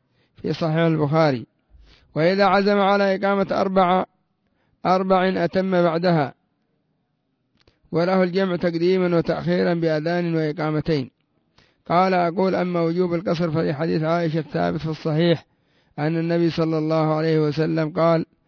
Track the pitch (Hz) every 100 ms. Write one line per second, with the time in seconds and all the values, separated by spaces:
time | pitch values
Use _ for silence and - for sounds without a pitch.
0 | _ _ _ _ - 151 165 160 165 156
1 | 147 160 156 127 - _ _ - - _
2 | _ 147 165 196 196 196 202 202 196 202
3 | 196 190 196 202 190 - 196 190 180 185
4 | - _ _ _ _ _ _ _ 175 185
5 | 190 190 185 185 170 190 190 180 175 165
6 | 180 165 135 - _ _ _ _ _ _
7 | _ _ _ _ _ _ _ _ - 160
8 | 175 190 185 180 190 175 180 165 175 190
9 | 180 170 160 - 147 180 185 170 160 156
10 | 160 175 175 160 156 156 151 151 160 151
11 | 120 _ _ _ _ _ _ _ - 170
12 | 190 180 170 180 190 185 180 175 165 175
13 | 180 170 208 165 175 156 175 143 165 175
14 | 156 170 165 160 151 170 175 170 156 151
15 | 160 151 170 160 - _ _ _ _ -
16 | 147 165 165 170 170 160 160 160 156 160
17 | 156 156 160 156 151 147 156 160 156 170
18 | 165 165 - _